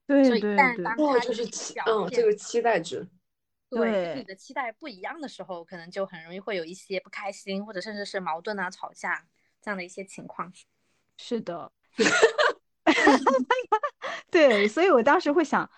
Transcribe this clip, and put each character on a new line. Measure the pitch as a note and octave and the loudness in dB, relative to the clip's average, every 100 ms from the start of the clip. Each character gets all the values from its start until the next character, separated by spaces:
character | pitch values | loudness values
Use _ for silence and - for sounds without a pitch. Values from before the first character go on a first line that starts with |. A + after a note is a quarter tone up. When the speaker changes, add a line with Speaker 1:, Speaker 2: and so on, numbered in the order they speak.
| - | 2
Speaker 1:
对， | C#4 | 4
Speaker 2:
所 | C4+ A3 | 6 4
以 | |
一 | |
旦 | G#3 G#3 C4 A3+ | 2 4 2 2
当 | F3 A3+ | -4 0
他 | |
Speaker 1:
对， | D4+ | 2
对。 | B3 | 2
Speaker 3:
哦， | |
就 | A#3 | 0
是 | A3 A#3 | -4 -6
期-， | - - | -8 -10
Speaker 2:
表 | A3+ | -6
现 | F#3+ | -2
Speaker 3:
嗯， | A3 F3+ | 0 0
这 | A#3 | 2
个 | A3+ | 2
期 | G#3 - A#3 | 0 -2 -2
待 | A#3 G3+ | 2 0
值。 | E3 B2+ - _ _ _ _ _ _ | -2 -8 -10 _ _ _ _ _ _
Speaker 2:
对， | A#3 | -2
Speaker 1:
对。 | A3+ G#3 E3+ | 0 0 -2
Speaker 2:
跟 | C#3+ | -6
你 | |
的 | G#3+ F#3+ | -10 -16
期 | - | -12
待 | C4+ B3 | -8 -8
不 | A3 D#4 | -10 -16
一 | F#3+ | -12
样 | G3+ D#4+ | -12 -10
的 | C4 | -12
时 | - | -14
候， | F3 F3 | -12 -12
可 | E3+ F3+ | -12 -16
能 | E3 | -12
就 | G3 G3 | -8 -8
很 | E3+ | -8
容 | E3 | -14
易 | F#3 | -14
会 | G#3 | -8
有 | F#3+ | -6
一 | D#3+ | -8
些 | F#3+ - F#3 | -12 -8 -8
不 | - | -8
开 | - G3+ | -12 -12
心， | G3+ G3+ F#3+ G#3 | -12 -8 -8 -8
或 | |
者 | F#3+ | -10
甚 | G#3+ G#3 | -10 -10
至 | |
是 | G3+ G3 | -8 -6
矛 | F3+ D#3+ | -6 -6
盾 | G3 G#3 | -6 -6
啊、 | F3+ | -6
吵 | - - | -8 -14
架 | - F#3 D#3+ - _ _ _ | -10 -6 -6 -8 _ _ _
这 | - | -10
样 | F#3+ | -8
的 | |
一 | F3+ | -10
些 | - | -12
情 | F#3+ - | -14 -16
况。 | - - F3+ - _ _ _ _ _ _ | -16 -12 -14 -14 _ _ _ _ _ _
Speaker 1:
是 | - A#3 | -8 -8
的。 | - E3+ C#3+ _ _ | -6 -10 -14 _ _
Speaker 3:
<laughs> | - A3 - A4+ - D5 - _ _ - | 0 2 4 4 4 0 -2 _ _ 0
Speaker 1:
<laughs> | - - C4 C#4 C5+ - B4+ A#4+ G#4+ C#5+ - - - - | 4 6 6 4 2 0 -2 0 -2 -2 -8 -12 -12 -2
对， | F4+ C#4+ G#3 G#3 | 6 6 6 2
所 | D#4 | 2
以 | F#4+ | 4
我 | C#4 | 6
当 | A#3 D#4+ | 6 4
时 | D#4+ | 4
会 | D4 | 2
想， | D4+ G3+ D3+ | 2 0 -2